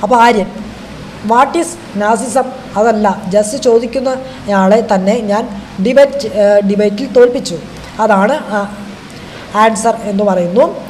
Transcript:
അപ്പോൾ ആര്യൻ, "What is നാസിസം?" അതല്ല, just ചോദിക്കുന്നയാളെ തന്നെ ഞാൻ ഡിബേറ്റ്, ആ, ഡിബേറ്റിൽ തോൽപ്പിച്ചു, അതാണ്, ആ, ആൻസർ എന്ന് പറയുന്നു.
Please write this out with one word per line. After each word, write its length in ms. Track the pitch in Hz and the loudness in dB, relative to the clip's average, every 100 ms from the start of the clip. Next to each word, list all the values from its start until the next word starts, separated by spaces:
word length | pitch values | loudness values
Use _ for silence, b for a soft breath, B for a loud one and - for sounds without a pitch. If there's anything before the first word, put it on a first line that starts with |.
അപ്പോൾ 180 | 202 240 | 0 4
ആര്യൻ, 260 | 233 220 190 - - - - - - - 208 | 4 4 -2 -6 -12 -14 -16 -16 -16 -10 0
"What 340 | 233 277 339 | 2 2 0
is 60 | 339 - - 202 | -4 -8 -10 -4
നാസിസം?" 460 | 208 226 247 247 254 - - 190 | 0 0 0 -2 -2 -6 -8 0
അതല്ല, 440 | 226 214 208 190 185 | 2 4 2 0 0
just 280 | 202 208 269 | 0 0 0
ചോദിക്കുന്നയാളെ 1300 | 254 226 240 269 254 262 - - - 202 190 214 220 202 | 2 2 0 -4 -2 -4 -8 -12 -2 2 4 4 4 0
തന്നെ 240 | 185 233 | 2 0
ഞാൻ 480 | 214 202 247 - - - 196 | 0 -2 -2 -10 -14 -4 2
ഡിബേറ്റ്, 400 | 262 277 277 220 | 6 4 2 -4
ആ, 400 | 202 202 208 202 | 2 4 4 4
ഡിബേറ്റിൽ 440 | 196 208 208 262 | 2 0 0 0
തോൽപ്പിച്ചു, 440 | 254 240 247 196 165 - - B B | 4 4 4 -6 -10 -10 -16 B B
അതാണ്, 400 | 214 196 208 294 - | 2 4 2 0 -2
ആ, 280 | 202 202 - - - - B B B B 202 | -4 -4 -8 -16 -16 -18 B B B B 2
ആൻസർ 400 | 220 220 226 214 | 2 2 -2 -2
എന്ന് 200 | 202 196 | -2 0
പറയുന്നു. 580 | 208 185 175 196 330 - | 2 2 0 2 2 0